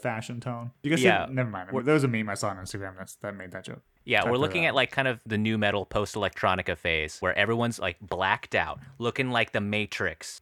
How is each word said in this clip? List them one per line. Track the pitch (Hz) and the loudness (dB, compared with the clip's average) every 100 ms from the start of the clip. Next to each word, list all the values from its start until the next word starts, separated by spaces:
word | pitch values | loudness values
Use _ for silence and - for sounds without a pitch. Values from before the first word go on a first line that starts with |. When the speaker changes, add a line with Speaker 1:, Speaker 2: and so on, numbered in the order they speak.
Speaker 1:
fashion | 123 110 - 120 | -4 -4 -6 -8
tone. | 127 120 120 - | -6 -6 -8 -6
You | 147 | 0
guys | 165 | 4
Speaker 2:
Yeah. | 120 98 87 | 6 4 2
Speaker 1:
see, | |
never | 131 120 | -2 -2
mind. | 95 92 | -4 -4
Speaker 2:
We're | 127 | -2
Speaker 1:
There | 123 | 4
was | 156 | 4
a | 135 | 4
meme | 113 107 | 0 -2
I | |
saw | 98 107 | -2 -4
on | 95 | -4
Instagram | 92 101 95 92 | -8 -8 -8 -10
that's, | 92 - | -14 -10
that | 104 98 | -10 -10
made | 92 | -10
that | 92 | -12
joke. | - - _ _ | -12 -14 _ _
Speaker 2:
Yeah, | - 107 | 0 2
we're | 98 | 4
Speaker 1:
After | 123 | 2
Speaker 2:
looking | 151 175 | 2 2
Speaker 1:
that. | 165 | 2
Speaker 2:
at, | |
like, | 131 123 | 2 2
kind | - 131 | 2 0
of | 113 113 | 0 -2
the | 107 | 0
new | 110 110 | 2 2
metal | 104 101 92 | 2 0 0
post-electronica | 107 104 110 98 - 104 92 90 85 | -2 0 0 -2 2 2 2 0 -2
phase | 87 80 78 - | 0 0 0 -2
where | 92 95 | 0 2
everyone's, | 104 117 120 113 | 2 2 0 -2
like, | 92 - | -4 -4
blacked | 92 90 95 113 - | -6 0 2 2 0
out, | 101 80 - - - | 0 0 -6 -12 -6
looking | 117 127 131 | -4 -2 0
like | 120 110 | 0 2
The | 110 | 0
Matrix. | 101 104 104 - 92 80 - - | 0 -2 -2 -2 -4 -4 -12 -12